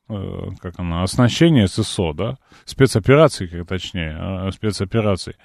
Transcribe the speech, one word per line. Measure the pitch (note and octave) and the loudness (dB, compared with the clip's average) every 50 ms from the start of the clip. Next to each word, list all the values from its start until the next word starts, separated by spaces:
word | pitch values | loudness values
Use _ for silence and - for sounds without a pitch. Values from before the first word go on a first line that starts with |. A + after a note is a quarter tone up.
| _ - | _ -12
э, | A2+ G2 F#2+ F#2 F2+ F#2 F2+ G2 G2 - | -10 -10 -8 -10 -10 -10 -10 -10 -12 -12
как | - F2+ - - | -12 -12 -10 -8
она, | F2+ E2+ E2 E2+ F#2 | -6 -4 -2 -2 -2
оснащение | - - - B2 A2+ - - E3 E3+ D#3 B2 G2 | -2 2 2 2 2 4 4 4 6 6 6 4
С | F#2 - - G#2+ | 4 2 -2 -4
С | - - - | -2 -2 -2
О, | F#2 D#2+ D#2 | -2 -2 -2
да, | D2+ G2 A#2+ C3+ - _ _ _ - _ | -4 -6 -6 -6 -10 _ _ _ -20 _
спецоперации, | - - - C3+ - - A2 F#2 B2+ C3+ D3 D#3+ C3+ - - F#2+ | -14 0 2 2 4 4 2 4 6 6 6 6 4 4 -2 -8
как | E2 F2 E2+ F2 | -10 -8 -10 -8
точнее, | - F#2+ F2+ - - - F2+ E2 D#2 D#2 E2+ | -6 -6 -6 -6 -6 -6 -6 -6 -6 -6 -8
э, | F2 F2+ F#2+ F#2 F#2+ F#2+ | -6 -6 -6 -4 -4 -6
спецоперации, | F2+ - - G#2+ G2 - G2+ F#2+ - A#2 G#2+ G#2 F#2+ - - - - - | -6 -4 -4 -4 -2 -2 -4 -2 0 0 2 2 0 -2 -4 -10 -16 -18